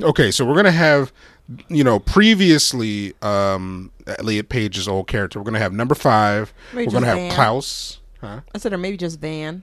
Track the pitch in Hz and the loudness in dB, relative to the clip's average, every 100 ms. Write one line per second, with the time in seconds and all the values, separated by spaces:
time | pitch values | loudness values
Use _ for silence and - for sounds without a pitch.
0 | 160 147 117 - 123 156 202 165 160 143 | 0 2 2 2 2 4 4 4 4 4
1 | 135 - - _ - 123 - 156 131 104 | 2 -6 -20 _ -20 -20 -4 2 4 2
2 | - - 214 214 190 151 - 127 113 104 | 2 4 6 6 6 4 4 -2 -4 -4
3 | 101 - 104 101 98 95 92 92 92 - | -8 -6 -2 0 2 0 -4 -10 -12 -16
4 | - 98 110 107 104 127 107 98 98 95 | -14 -8 -4 -4 -4 -4 -4 -4 -4 -4
5 | 92 120 95 110 101 110 104 98 123 147 | -4 -4 -4 -6 -6 -4 -2 -2 -2 0
6 | 143 107 107 104 107 - - 240 233 - | 2 4 4 0 -4 -10 -14 -8 -4 0
7 | 120 - 175 175 117 123 143 - - - | 0 0 -2 0 0 0 -6 -10 -12 -16
8 | - - 107 110 - 208 226 190 190 202 | -20 -18 -16 -16 -14 -10 -6 -6 -6 -6
9 | 175 165 151 156 156 180 | -8 -8 -10 -10 -10 -12